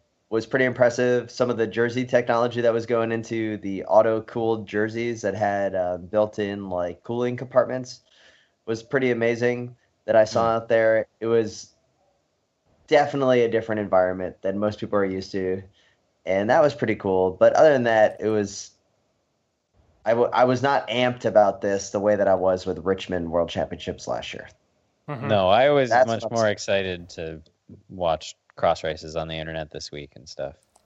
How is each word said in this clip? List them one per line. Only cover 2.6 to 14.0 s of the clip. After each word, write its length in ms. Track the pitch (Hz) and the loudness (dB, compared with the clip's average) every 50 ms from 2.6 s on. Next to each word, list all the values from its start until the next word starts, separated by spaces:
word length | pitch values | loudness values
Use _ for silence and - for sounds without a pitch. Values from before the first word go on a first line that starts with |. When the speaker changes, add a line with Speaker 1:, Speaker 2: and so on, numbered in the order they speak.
Speaker 1:
that 100 | 117 117 | 0 2
was 140 | 113 117 110 | 2 0 -2
going 260 | 117 120 113 113 113 | -2 -2 0 0 -2
into 460 | 113 117 110 - 117 113 110 107 107 101 | -2 -4 -4 -6 -6 -4 -4 -4 -6 -6
the 260 | - 98 95 92 - | -8 -8 -8 -8 -4
auto-cooled 840 | - 92 107 113 113 110 110 110 - - 120 113 113 113 110 101 | 2 4 4 4 4 2 -2 -4 -6 -6 -4 -2 -2 -2 -4 -6
jerseys 540 | 95 101 104 110 110 113 117 117 120 117 110 | -6 -4 -2 -2 -2 -4 -6 -6 -6 -6 -4
that 120 | 107 98 95 | -4 -4 -2
had, 400 | 107 104 101 101 98 98 98 92 | -2 -2 -2 0 -2 -2 -2 -2
uh, 240 | 92 90 90 90 85 | -2 -2 -4 -4 -6
built-in, 720 | 90 90 107 107 107 107 - 110 104 101 101 101 98 95 | -8 -2 0 0 0 0 -2 -4 -4 -4 -4 -6 -8 -6
like, 320 | 90 87 87 87 85 - - | -4 -4 -4 -4 -8 -10 -10
cooling 320 | - 117 120 123 123 123 | -8 -6 -4 -4 -4 -4
compartments 640 | 117 113 123 - 127 110 110 127 131 123 - - - _ _ _ _ _ _ _ _ _ _ _ _ _ | -6 -10 -2 0 0 0 0 -2 -8 -10 -12 -16 -20 _ _ _ _ _ _ _ _ _ _ _ _ _
was 160 | - 117 110 | -8 -8 -8
pretty 280 | - - 143 135 131 123 | -4 -4 -2 0 0 0
amazing 680 | 120 117 117 117 120 113 120 123 123 123 123 120 123 _ _ _ _ _ _ | 0 2 0 0 0 0 0 -2 -2 -2 -6 -12 -16 _ _ _ _ _ _
that 100 | 107 110 | 2 4
I 80 | 113 110 | 4 4
saw 200 | - - 117 113 | 4 2 0 2
Speaker 2:
Hmm. 120 | 113 113 117 | 2 0 0
Speaker 1:
out 60 | 113 - | 0 0
there. 380 | 117 113 113 110 110 110 110 - _ _ | 2 2 4 4 2 2 0 -4 _ _
It 60 | 110 | -2
was 420 | 113 117 117 110 104 92 - - - _ _ _ _ _ _ _ _ _ _ _ _ _ _ _ _ _ _ _ _ _ _ _ | 0 2 2 0 -2 -6 -14 -18 -20 _ _ _ _ _ _ _ _ _ _ _ _ _ _ _ _ _ _ _ _ _ _ _
definitely 560 | - 151 143 143 143 - 139 135 131 127 123 | 4 4 4 4 2 0 0 2 4 4 4
a 60 | 117 110 | 4 2
different 300 | 113 110 110 - 107 107 | 2 0 -2 -2 -2 -4
environment 600 | 104 90 92 92 | -2 2 2 2